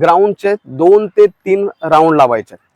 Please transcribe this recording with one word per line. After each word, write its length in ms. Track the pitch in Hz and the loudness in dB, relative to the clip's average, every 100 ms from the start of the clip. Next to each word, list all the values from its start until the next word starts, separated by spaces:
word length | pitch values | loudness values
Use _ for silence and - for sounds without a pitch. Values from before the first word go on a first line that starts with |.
ग्राउंडचे 540 | 160 175 202 196 202 208 | 0 0 0 -2 -6 -6
दोन 420 | - 131 170 202 214 | -8 -2 2 2 0
ते 200 | - 208 | 0 0
तीन 420 | - - 196 202 - | 0 -6 -4 -6 -8
राऊंड 340 | 160 156 160 151 | -2 0 2 2
लावायचे, 400 | 131 117 - 92 _ | 0 -2 -8 -20 _